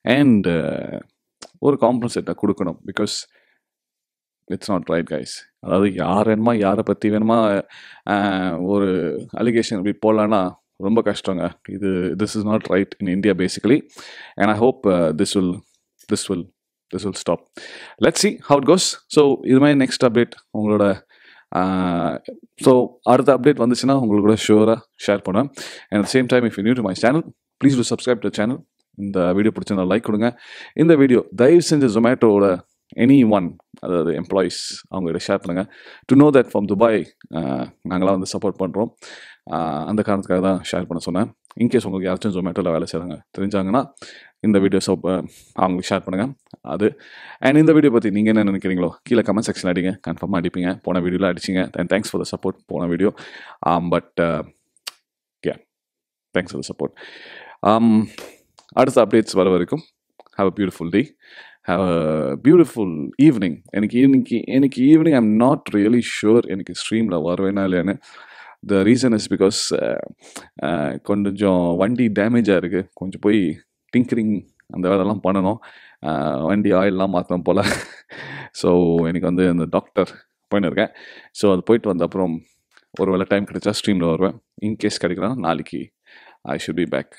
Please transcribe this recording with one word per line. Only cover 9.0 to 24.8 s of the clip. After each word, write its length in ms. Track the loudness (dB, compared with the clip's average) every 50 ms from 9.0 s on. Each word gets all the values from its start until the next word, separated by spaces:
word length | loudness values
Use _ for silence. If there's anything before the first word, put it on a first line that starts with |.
| -2 -4 -6 -8 -10 -12 -6
அலிகேஷன் 480 | -2 -2 2 2 0 0 0 -4 -4 -4
இப்படி 120 | -4 -4 _ 0
போடலான்னா 480 | 2 2 2 2 2 0 0 0 -2 -6 _ _ _ _
ரொம்ப 260 | _ -2 0 0 2
கஷ்டங்க. 480 | 0 0 -4 -4 -4 -6 -4 -4 -4 -6 -8 _ _ -14
இது, 460 | -10 -6 -4 -2 -2 -2 -2 -4 -2 -4
this 180 | -4 -4 -4
is 40 | -4
not 180 | -2 -2 -2 -2 -2 0
right 200 | 0 0 0 -2 -6 _ -6
in 160 | -4 -4 0
India, 140 | 0 0 0
basically. 480 | 0 -2 -4 -4 -4 0 2 2 2 0 _ _ -20 -20 -20 -20 -20 -20 -20 -4
And 140 | -2 0 0
I 80 | 2 2
hope, 200 | 2 2 0 2 0
uh, 360 | 0 2 2 0 0 0 -2
this 180 | -2 0 0
will, 220 | 0 0 0 -4 -6 _ _ _ _ _ _ _ _ -6 -6
this 200 | -6 -6 -4 -6
will, 220 | -6 -6 -6 -12 _ _ _ _ _ _ _ _ -12
this 140 | -8 -8
will 240 | -8 -8 -6 -4 -4
stop. 60 | -4 -4 _ _ _ -20 -20 -20 -20 -20 -20 -20 -6 _ 0
Let's 260 | 0 0 0 -2 -2
see 80 | -2 -4
how 180 | 2 2 2
it 80 | 2 6
goes. 340 | 4 4 4 2 -4 -6 -8 _
So, 300 | _ 2 4 4 4 2 0
இது 180 | 2 2 4 4
மாதிரி 260 | 6 4 4 2 0
நெக்ஸ்ட் 200 | 0 0 0 0
அப்டேட் 260 | 2 4 2 0 0 -4 -20 _ _ -8
உங்களோட, 440 | -4 -2 0 2 2 2 0 0 -2 _ _ _ _ _ -20 -20 _ _ _ -4
ஆ, 680 | -2 -2 0 -2 -2 -2 -2 -2 -2 -2 -4 -6 -6 _ -16 -18 -18 -20 _ _
so 320 | 0 4 4 4 4 2 -2 -6 _
அடுத்த 360 | _ 2 2 4 4 4 2
அப்டேட் 340 | 4 4 2 2 2 0 0
வந்துச்சுன்னா 280 | 0 0 0 0 0 2
உங்களுக்கு 200 | 2 2 2 4
கூட 160 | 4 4 2 2 4
ஷுவரா 300 | 4 4 6 6 4 2 -2